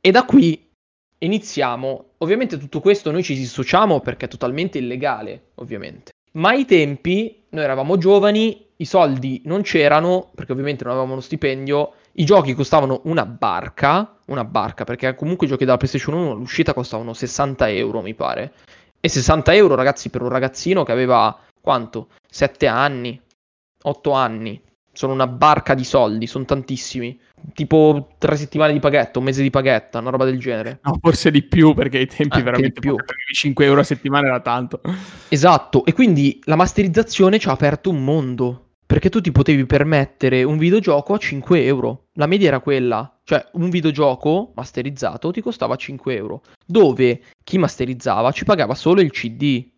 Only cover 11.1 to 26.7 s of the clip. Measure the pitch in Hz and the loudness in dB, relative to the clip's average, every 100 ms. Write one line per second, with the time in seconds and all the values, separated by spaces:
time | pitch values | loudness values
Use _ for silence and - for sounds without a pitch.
11.1 | 131 - 156 139 135 135 143 147 _ _ | -8 -8 -4 -2 -4 -2 -2 -2 _ _
12.1 | - 151 196 139 123 139 160 135 131 160 | -4 4 4 4 -2 2 2 2 -4 -2
13.1 | 165 107 117 110 87 - - 143 170 214 | -4 -4 -4 -4 -2 -6 -2 0 2 -2
14.1 | _ - 139 113 147 104 - 110 123 131 | _ -10 -8 -4 -4 -4 -8 -10 -4 -4
15.1 | 127 151 180 147 131 131 123 135 139 - | -4 -6 -2 -2 0 2 2 0 -4 -4
16.1 | 156 165 107 123 - 160 127 123 110 117 | -4 -4 -6 -8 -2 -2 -2 -6 -10 -10
17.1 | 113 123 - 139 131 117 101 113 113 107 | -10 -10 -4 -4 0 -2 0 -4 -4 -8
18.1 | 110 139 62 143 _ _ - _ _ - | -6 -6 -6 -8 _ _ -20 _ _ -4
19.1 | - 127 160 151 190 196 131 131 143 - | -2 2 2 4 6 6 4 0 -2 -8
20.1 | 123 123 127 131 - 170 190 127 120 127 | -8 -4 -2 -4 -4 -2 0 0 0 2
21.1 | 120 110 - _ _ - 131 113 113 - | 4 2 -2 _ _ -2 -2 -4 -12 -14
22.1 | _ _ - 139 - 139 117 143 135 123 | _ _ -4 -4 0 0 2 -2 -2 -10
23.1 | 123 _ _ _ _ _ _ 147 147 147 | -12 _ _ _ _ _ _ -8 -4 -2
24.1 | 135 123 113 110 104 _ _ _ - 135 | 0 0 -4 -10 -12 _ _ _ -8 -4
25.1 | 135 127 123 151 151 - 135 127 143 110 | 0 -2 4 4 4 2 -2 2 2 2
26.1 | 110 117 135 127 139 127 | 0 -6 -8 -4 -4 -4